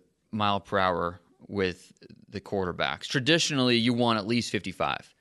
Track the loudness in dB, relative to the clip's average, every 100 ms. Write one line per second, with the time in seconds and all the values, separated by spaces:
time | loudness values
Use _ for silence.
0 | _ _ _ -2 0 0 -2 0 2 0
1 | -2 -6 _ _ -8 -2 -2 -2 -12 _
2 | -20 -20 -14 -12 -6 -4 -2 -2 -2 -4
3 | -4 -2 2 2 2 0 2 4 2 2
4 | 2 2 0 -2 0 -4 -6 -4 -4 -4
5 | -8 _